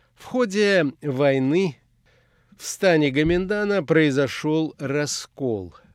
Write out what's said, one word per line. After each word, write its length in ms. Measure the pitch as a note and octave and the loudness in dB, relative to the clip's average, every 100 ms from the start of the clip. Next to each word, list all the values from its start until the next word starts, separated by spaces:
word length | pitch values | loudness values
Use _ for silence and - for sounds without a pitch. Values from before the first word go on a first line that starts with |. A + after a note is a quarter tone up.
| _ | _
В 120 | _ - | _ -8
ходе 640 | B3+ A#3+ G3 G#3 F#3+ D3 - | -2 -2 0 2 2 0 -4
войны 760 | D3 B2+ C#3+ C3+ C3 E3+ F#3+ - _ _ _ _ _ _ _ - | -6 0 2 2 2 2 0 -4 _ _ _ _ _ _ _ -16
в 80 | |
стане 460 | - - G3 D#3+ D3 | -12 -2 2 4 2
Гоминдана 720 | C3+ D#3 F3+ F#3+ G#3 G#3 G3 | 2 2 0 0 -2 0 -2
произошел 920 | C#3+ D#3+ D#3 C3+ C3+ - D3+ D#3+ D#3 - | 2 4 4 2 -2 -2 -2 -2 -2 -6
раскол. 960 | C#3 C#3+ D3 - - - C3 G#2+ F2+ - _ | -6 -4 -4 -6 -10 -6 -4 -4 -6 -16 _